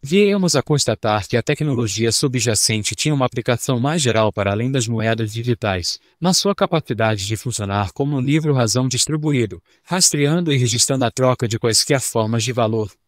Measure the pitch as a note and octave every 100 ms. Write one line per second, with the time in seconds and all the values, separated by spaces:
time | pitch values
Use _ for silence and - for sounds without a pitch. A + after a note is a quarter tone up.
0 | C3+ F#3 G#3 G3+ F3+ C#3+ - D3 - A2
1 | A2+ G#2+ G2+ A#2+ - D3 D3+ C3 A#2 G2
2 | A2+ A2 D3 B2+ A2+ G#2+ - A2 G#2 -
3 | D3+ D3 B2+ - A#2 A#2+ - B2+ C3 E3+
4 | B2+ A2 A2 G2+ G2 G2+ B2 C3+ A2+ A2+
5 | A2+ A2+ A2 A2 A#2 A#2+ G#2+ F#2+ F2 -
6 | _ _ E3+ F#3 G3+ G3+ G3 E3 - A2
7 | A2+ G#2+ F#2+ A2 - A2+ G2+ G2+ G2 -
8 | C#3+ C#3+ C3 D3+ D3+ C3+ A#2 B2 C3 B2
9 | - D#3 D3+ C#3 A2 F2 _ _ _ F3+
10 | F3+ D3+ C#3+ E3 E3+ C#3 B2 A#2 - C3+
11 | A#2+ - B2+ B2 A#2+ A2 A#2+ A2 - C#3+
12 | - A#2 A2 A#2 A2 A#2+ A2+ A2 G#2+ -